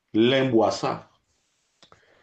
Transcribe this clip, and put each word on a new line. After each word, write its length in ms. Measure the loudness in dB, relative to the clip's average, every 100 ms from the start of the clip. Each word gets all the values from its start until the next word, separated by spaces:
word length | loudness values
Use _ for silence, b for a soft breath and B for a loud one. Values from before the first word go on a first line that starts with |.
| _
Limboissa. 960 | 0 2 2 0 2 0 -2 -6 -8 -14 _ _ _ _ _ _ _ _ b b b